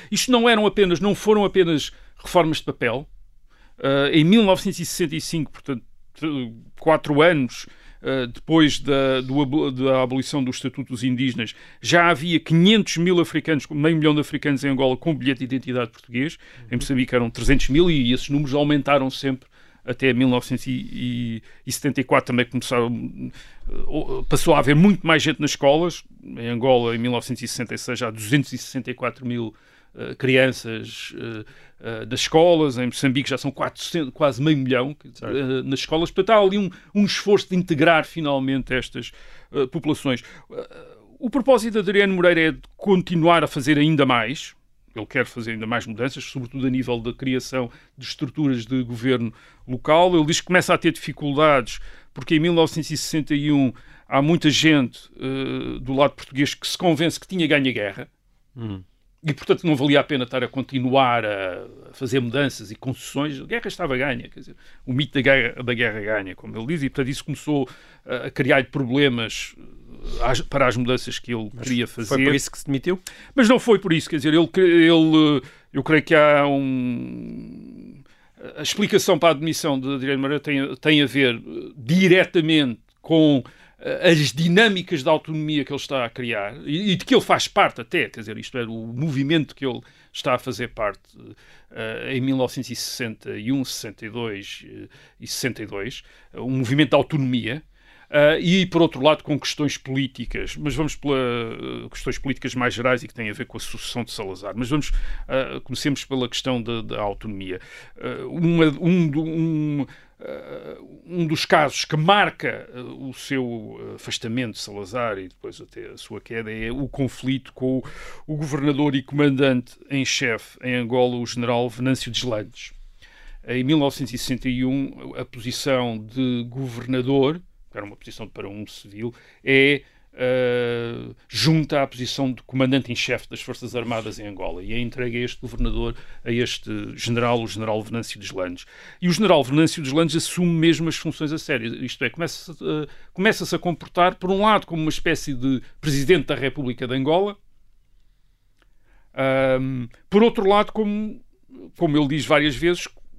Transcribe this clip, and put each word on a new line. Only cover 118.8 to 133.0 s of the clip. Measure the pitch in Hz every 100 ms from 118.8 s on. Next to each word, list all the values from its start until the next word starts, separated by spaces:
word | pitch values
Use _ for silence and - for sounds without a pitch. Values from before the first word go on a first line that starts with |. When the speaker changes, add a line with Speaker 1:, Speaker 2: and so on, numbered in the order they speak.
| 147
Speaker 1:
e | 135
comandante | - 143 147 135 139 123 120 - -
em | 139
chefe | 127 - 127 110 - -
em | 127 123
Angola, | 117 127 123 123
o | 117
general | 123 120 120 123
Venâncio | 123 127 131 -
Deslandes. | 107 127 107 101 - - - - - - - - - -
Em | 123
mil | 127 156
novecentos | 139 - 131
e | 117
sessenta | - 123 131
e | 123
um, | 127 139 139 - 131 127
a |
posição | 123 123 110 - 147 131 120 110
de | 110 131 131 120 120
governador, | 127 131 120 120 131 123 139 135 170 - - -
que | 117
era |
uma | 101 -
posição | - - 110
para | - 98
um | 104 101
civil, | - 104 101 117 - _ _
é, | 131 135 139 139 - _ _
eh, | - 127 127 123 123 120 120 117 120 120 117 _
junta | - 160 160 143 147
à | 135
posição | 123 123 - 131
de | 120
comandante | - 131 131 135 123
em |
chefe | 120